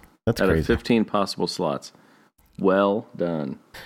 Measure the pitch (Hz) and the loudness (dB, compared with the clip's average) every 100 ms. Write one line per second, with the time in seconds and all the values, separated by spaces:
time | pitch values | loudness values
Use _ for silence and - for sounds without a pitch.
0 | - _ - - 98 80 73 117 - 117 | -20 _ -2 2 2 2 2 0 2 2
1 | 101 104 98 - 87 - 85 67 - - | 2 0 -2 -2 -4 -2 -4 -4 -8 -20
2 | _ _ _ _ _ - 95 95 101 104 | _ _ _ _ _ -2 2 4 2 0
3 | - - 87 82 69 - _ - | -4 -6 -4 -4 -6 -10 _ -20